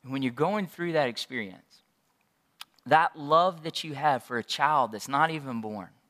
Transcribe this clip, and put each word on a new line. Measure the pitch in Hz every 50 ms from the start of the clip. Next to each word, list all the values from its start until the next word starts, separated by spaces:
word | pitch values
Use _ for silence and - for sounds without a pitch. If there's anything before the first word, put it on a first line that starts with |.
| _
and | 127
when | 135 139 135
you're | 127 120
going | 127 151 180 208 214 196
through | 160 - - 175 170 160
that | 156 143
experience, | 123 113 - - _ 131 120 107 95 92 - _ _ _ _ _ _ _ _ _ _ _ _ _ _ _ _ _ _ _ _ - _ _ _ _
that | 123 143 156 170 - -
love | 156 143 143 156 165 175 190 180 160 156
that | 165 - - -
you | 160 143
have | 135 147 151 135 120 -
for | - 123 117
a | 110
child | - - - 147 147 156 143 123 110
that's | 110 104 -
not | - 139 143 156 160
even | 160 156 143 135 120 113
born | 110 107 107 101 90 80 _ _ _